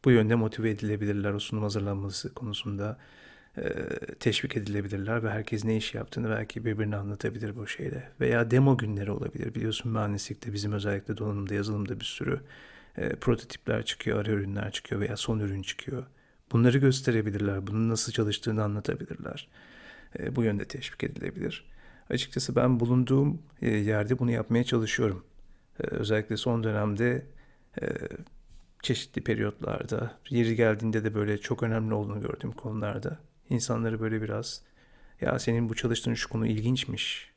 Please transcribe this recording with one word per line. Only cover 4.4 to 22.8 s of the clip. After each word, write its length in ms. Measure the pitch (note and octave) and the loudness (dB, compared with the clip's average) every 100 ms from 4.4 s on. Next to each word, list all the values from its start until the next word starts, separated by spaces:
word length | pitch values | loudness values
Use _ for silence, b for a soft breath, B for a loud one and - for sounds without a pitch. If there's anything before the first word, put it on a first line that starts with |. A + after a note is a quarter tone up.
| - - | -2 -4
edilebilirler 680 | G#2 G2+ G2 G2 G2 A#2 | -2 -4 -2 -4 -2 -2
ve 60 | A2 | 0
herkes 360 | G#2+ G#2 G#2+ A2+ | -2 -4 -2 0
ne 120 | A2 | 0
iş 160 | G#2+ | 0
yaptığını 360 | A2 A2 - A#2 | -6 -6 -4 -2
belki 360 | A2 G#2+ - A#2 | -2 -2 -4 -2
birbirine 300 | G#2 G#2+ G#2 | 0 0 -2
anlatabilir 600 | G2 G2+ - A2 G#2+ A2 | -4 -4 -4 -4 -6 -6
bu 120 | G2+ | -8
şeyle. 420 | - C#3 C3+ C3 - | -6 -6 -6 -10 0
Veya 320 | B2+ A#2+ A#2 | 2 4 6
demo 260 | B2 C#3 C3 | 6 8 6
günleri 340 | A2 G#2 G2+ | 2 -2 -2
olabilir. 440 | G2+ - - - A2+ | -2 -4 -4 -4 -2
Biliyorsun 360 | A2+ G#2+ A#2+ | -2 -2 -2
mühendislikte 600 | A2 G#2 G2+ - - A#2 | 0 0 -2 -4 -8 -6
bizim 180 | G2+ G#2 | -4 -2
özellikle 460 | G#2 G2+ G2 - G#2 | 0 0 -2 -2 -4
donanımda, 360 | G#2+ G2+ G2 | -2 -2 -2
yazılımda 460 | G2+ G2+ G#2 G2 G2+ | -2 0 -2 -2 -4
bir 60 | - | -6
sürü, 360 | - - - B B B B B - | -4 -2 -2 B B B B B -4
e, 120 | - | -4
prototipler 760 | - - A#2 - - - A2+ A2 | -2 0 0 -2 -10 -4 -2 -2
çıkıyor, 340 | - - G#2+ | -6 -2 -2
ara 120 | G#2 | 0
ürünler 400 | G#2 G2 G2+ G#2 | 0 0 -4 -4
çıkıyor 300 | - - G#2+ | -6 -6 -4
veya 160 | G2+ G#2 | -2 -4
son 220 | - A2 | -2 0
ürün 220 | G#2 G2 | 0 -4
çıkıyor. 440 | F#2+ - - B2+ B2+ b b b _ | -6 -8 -8 -8 -10 b b b _
Bunları 260 | A#2 A#2+ B2+ | 6 6 8
gösterebilirler, 880 | C3+ C3 - A2+ G#2+ G2+ G2+ G2 G2 | 6 6 2 2 2 0 0 0 -2
bunun 220 | G#2+ A2+ | 2 2
nasıl 220 | A2+ - | 2 0
çalıştığını 520 | A#2 G#2+ G2+ - G#2+ | 2 0 0 0 0
anlatabilirler. 840 | G#2+ G#2 - - - - - - - B B B B B B - | 0 0 -2 -4 -4 -8 -8 -10 -12 B B B B B B -8
E, 160 | - B2+ | -4 2
bu 80 | |
yönde 220 | A#2 G2+ - | 2 2 -4
teşvik 380 | C3+ - - | -8 -10 -6
edilebilir. 600 | - - - - - - - B B B B | -6 -4 -6 -4 -6 -6 -14 B B B B
Açıkçası 460 | B2+ - - - B2+ | -4 -2 -4 0 2
ben 240 | B2 | 4
bulunduğum, 640 | B2 | 4